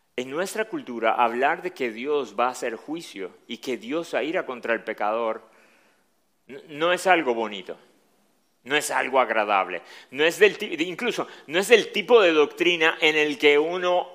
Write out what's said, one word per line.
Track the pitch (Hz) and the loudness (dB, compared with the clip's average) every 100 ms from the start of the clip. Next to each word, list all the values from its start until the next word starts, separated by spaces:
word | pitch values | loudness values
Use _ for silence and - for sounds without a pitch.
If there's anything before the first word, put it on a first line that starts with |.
| _ - | _ -10
En | 131 | -8
nuestra | 147 190 214 214 | -6 -6 -6 -6
cultura, | 160 123 117 110 | -8 -8 -2 0
hablar | - 120 117 139 175 | 2 2 2 0 0
de | 175 | -6
que | - 123 | -6 -6
Dios | 110 135 147 117 101 | -6 -4 -4 -4 -2
va | 123 | -2
a | |
hacer | 127 123 113 | -2 -6 -8
juicio | - 165 - 98 90 - - | -10 -10 -10 -12 -12 -12 -14
y | 117 | -10
que | - 117 | -6 -8
Dios | 113 156 165 | -4 -6 -4
se | 131 | -4
aira | 139 175 160 | -2 -4 -6
contra | 123 113 | -8 -2
el | 113 | -2
pecador | 104 107 104 113 113 110 - _ _ _ _ _ _ _ _ _ _ | -2 -4 -2 0 -2 -4 -10 _ _ _ _ _ _ _ _ _ _
n-, | 139 - | -20 -16
no | 147 170 | -2 0
es | 180 190 | 0 2
algo | 175 135 | 2 2
bonito, | 113 107 101 90 82 _ _ _ _ _ _ _ _ | -2 -4 -8 -14 -18 _ _ _ _ _ _ _ _
no | 123 147 | -4 -2
es | - | 0
algo | 135 131 127 | -2 2 2
agradable, | 117 110 104 101 90 87 - - - | 2 2 2 2 0 -6 -12 -20 -16
no | 131 | 0
es | 160 160 | 0 6
del | 202 165 | 4 4
ti-, | 208 156 | -6 -4
incluso | 175 170 240 - 139 - - | -6 -4 -4 -4 -8 -12 -4
no | 165 | -4
es | 190 | 4
del | 233 170 | 4 4
tipo | 202 160 233 | -6 4 6
de | 185 | 6
doctrina | 156 147 - 170 170 160 - | 4 2 2 0 2 2 4
en | 156 156 | 2 4
el | 151 139 | 0 2
que | 147 147 | 4 4
uno, | 160 180 135 180 - | 2 -2 0 0 -2